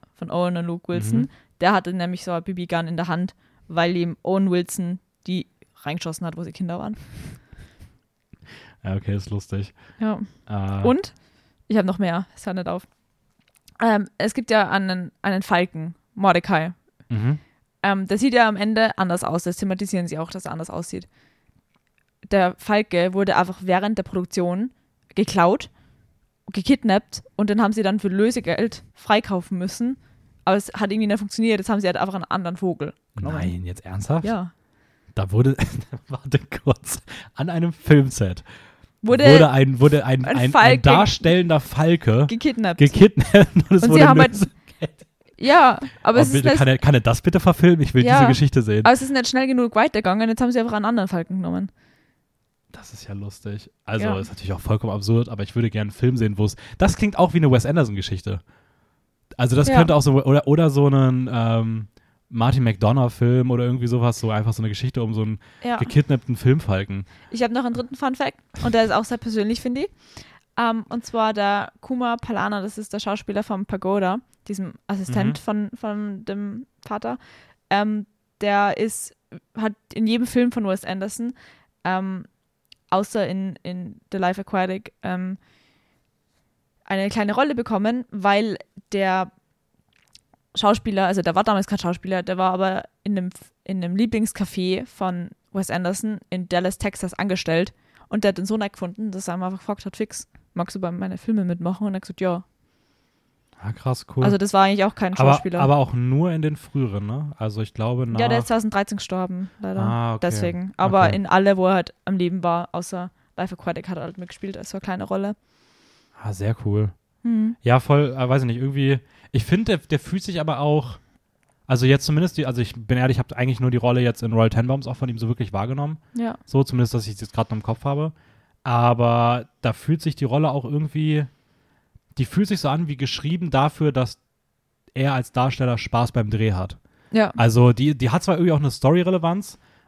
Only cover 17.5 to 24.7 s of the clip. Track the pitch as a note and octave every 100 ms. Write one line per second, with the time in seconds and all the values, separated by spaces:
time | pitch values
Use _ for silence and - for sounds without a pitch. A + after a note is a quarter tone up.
17.5 | _ _ _ G3 G3 F#3+ A3+ C4 A#3+ A3+
18.5 | G3+ G#3 A3 A3 - F#3 F3 - E3+ F3
19.5 | F3 G3 F#3 G3+ F#3 E3+ D#3 E3 F#3+ -
20.5 | D#3+ D#3+ - E3+ - - _ _ _ _
21.5 | _ _ _ _ _ _ _ - G3+ F3+
22.5 | - - G#3 G#3+ F3 F3+ F#3+ G3 - F3+
23.5 | F3+ F#3 F3+ G#3 A3 - F#3+ F3+ - F3
24.5 | F3+ B3